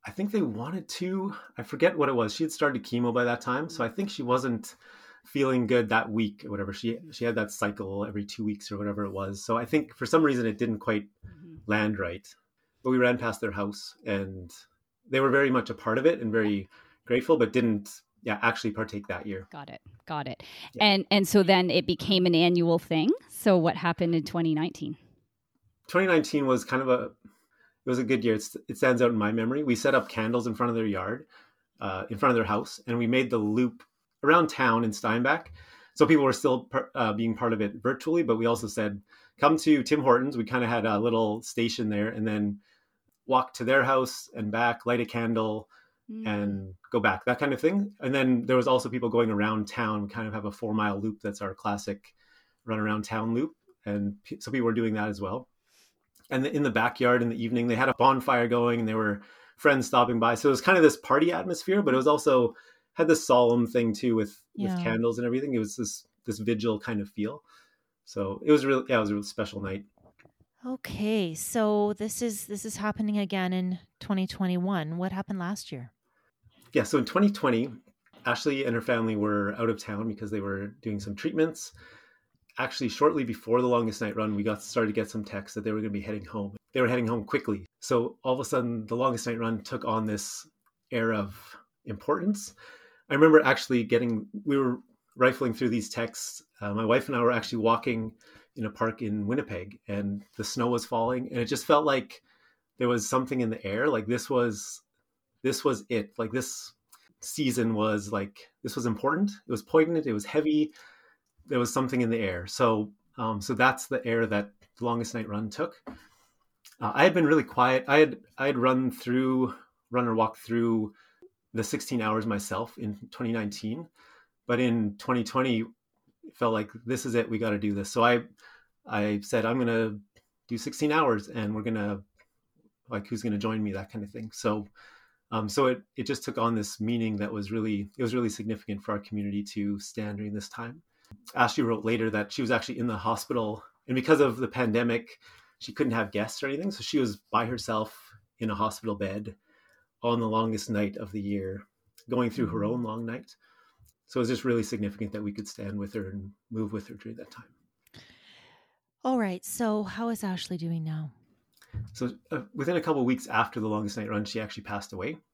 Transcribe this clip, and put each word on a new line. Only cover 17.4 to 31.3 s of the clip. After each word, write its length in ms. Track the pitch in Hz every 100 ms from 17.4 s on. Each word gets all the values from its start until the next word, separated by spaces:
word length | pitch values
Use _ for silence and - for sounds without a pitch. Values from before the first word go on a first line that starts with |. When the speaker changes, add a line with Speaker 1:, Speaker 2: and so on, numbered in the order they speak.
| 113
Speaker 1:
didn't, 380 | 127 117 104 101 - _ _
yeah, 160 | 117 104
actually 300 | 117 - 113
partake 360 | 104 104 104 101
that 180 | 90 104
year. 220 | 95 95
Speaker 2:
Got 180 | 156 139
it. 120 | - - - -
Got 220 | 151 135
it. 160 | - - - -
Speaker 1:
Yeah. 120 | - 208
Speaker 2:
And, 200 | 196 -
and 160 | 202 190
so 160 | 208
then 260 | 180 190 180
it 160 | 156 -
became 400 | 175 - 190 180
an 100 | 165
annual 440 | 175 175 170 165
thing. 300 | - 160 185 415 -
So 280 | - 220 185
what 180 | 165 -
happened 400 | 175 170 170 170
in 80 |
twenty 300 | 147 175 165
nineteen? 420 | 151 170 - 143 147 _ _ _ _ _ _ _ _ -
Speaker 1:
Twenty 180 | 175 190
nineteen 380 | 165 151 147 135
was 180 | 127
kind 180 | - 131
of 60 | 131
a, 160 | 123 -
it 840 | - - _ _ _ _ _ -
was 100 | 123
a 40 | 117
good 180 | 127
year. 120 | 117 107
It's, 200 | - - -
it 80 | 104
stands 240 | 135 123
out 100 | 123
in 60 | 113
my 160 | 104
memory. 300 | 113 113 139
We 120 | 147 113
set 200 | 143 131
up 120 | 101
candles 400 | - 110 120 117
in 80 | 107
front 140 | 120
of 60 | 113
their 100 | 110
yard, 400 | 95 95 123 151